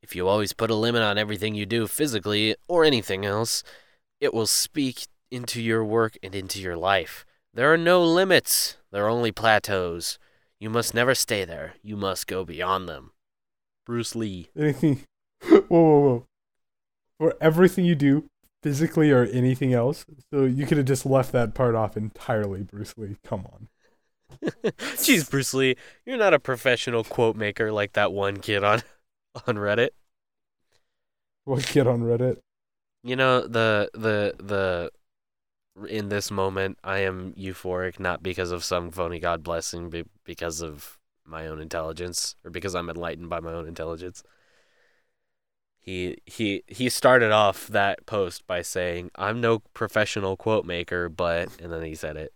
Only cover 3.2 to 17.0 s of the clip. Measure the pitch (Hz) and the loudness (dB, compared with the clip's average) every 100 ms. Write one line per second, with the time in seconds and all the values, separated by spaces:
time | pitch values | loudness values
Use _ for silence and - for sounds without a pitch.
3.2 | 101 104 117 - - - _ _ _ _ | -2 -2 -2 -4 -6 -20 _ _ _ _
4.2 | 139 113 110 - - - 135 - - _ | -2 0 0 0 -2 -4 -4 -6 -16 _
5.2 | _ 123 120 120 113 113 110 113 110 - | _ -12 -8 -4 0 0 2 2 0 -2
6.2 | 95 98 95 101 92 85 90 98 80 - | -10 -10 -8 -8 -6 -2 2 2 2 -12
7.2 | - _ _ - 135 165 170 180 170 165 | -20 _ _ 0 2 4 4 4 4 4
8.2 | 190 160 - - - - _ 101 104 120 | 4 4 4 0 0 -6 _ -2 0 2
9.2 | 117 98 113 107 - 98 87 85 - - | -2 2 4 4 2 -2 -2 -4 -8 -10
10.2 | _ _ _ _ 107 113 113 113 123 127 | _ _ _ _ -4 -2 -2 0 2 2
11.2 | - 110 90 80 71 - 104 104 98 92 | 0 -2 -4 -8 -12 -14 -12 -4 -4 -4
12.2 | - 92 87 82 90 95 90 73 69 _ | -6 -6 -8 -6 -2 -2 -4 -12 -16 _
13.2 | _ _ _ _ _ _ - 117 113 117 | _ _ _ _ _ _ -8 -6 -4 -6
14.2 | 110 92 82 - 151 143 160 135 - _ | -6 -8 -12 -2 -2 2 2 2 -4 _
15.2 | _ _ - 202 - 170 160 147 143 120 | _ _ 6 6 8 6 8 8 6 2
16.2 | - _ _ _ _ _ _ _ | -4 _ _ _ _ _ _ _